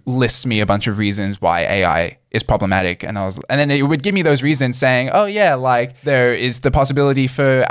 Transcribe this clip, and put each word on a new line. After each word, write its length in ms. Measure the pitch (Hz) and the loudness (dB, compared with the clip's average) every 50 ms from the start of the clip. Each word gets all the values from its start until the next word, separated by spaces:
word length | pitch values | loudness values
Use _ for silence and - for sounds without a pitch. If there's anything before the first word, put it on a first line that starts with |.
| - | -6
list 400 | 127 123 131 127 110 - - - | -4 -2 0 0 0 0 0 0
me 140 | 127 113 107 | 0 0 0
a 60 | 107 | 0
bunch 200 | 95 101 104 - | 0 0 0 -2
of 140 | 117 104 104 | -2 -2 0
reasons 420 | 107 101 101 107 101 98 101 95 | -2 -2 -2 -2 -4 -4 -4 -2
why 200 | 95 85 85 85 | -2 0 0 0
A 220 | 82 - 98 98 92 | 0 0 0 0 0
I 340 | 85 78 82 85 - - _ _ _ | 0 0 0 -2 -4 -6 _ _ _
is 140 | - 110 - | -4 -4 -2
problematic, 580 | - 113 101 101 95 101 95 92 87 90 - | 0 -2 -2 0 0 0 0 0 -2 -4 -6
and 160 | - - 104 | -8 -8 -6
I 80 | 101 95 | -6 -6
was, 140 | 95 95 107 - - | -6 -8 -8 -8 -4
and 100 | 123 143 | -2 0
then 120 | 147 143 | 0 0
it 100 | 143 143 139 | 0 0 0
would 200 | 139 160 147 135 | 0 0 0 -2
give 100 | 202 202 | 0 0
me 80 | 196 | 0
those 220 | 165 156 147 131 131 | 2 2 2 2 2
reasons 340 | 143 156 127 135 123 123 | 0 0 0 0 -2 0
saying, 320 | - 143 131 127 123 127 135 | 0 2 2 2 0 0 0
"Oh 140 | - 196 208 | 0 0 0
yeah, 300 | 202 208 208 202 170 143 | 0 0 0 2 2 2
like, 440 | 127 127 127 127 120 123 127 127 _ | 0 0 2 2 2 0 -2 -6 _
there 300 | - 147 139 127 123 123 | -4 0 2 2 2 2
is 280 | 120 87 117 127 117 - | 2 0 -2 -2 -2 -2
the 100 | - 135 | -2 0
possibility 580 | 127 151 139 143 139 143 143 139 139 135 131 | 2 2 2 2 2 2 2 2 2 2 0
for 360 | 127 - - 139 135 131 131 123 - | -2 0 0 2 2 2 2 2 2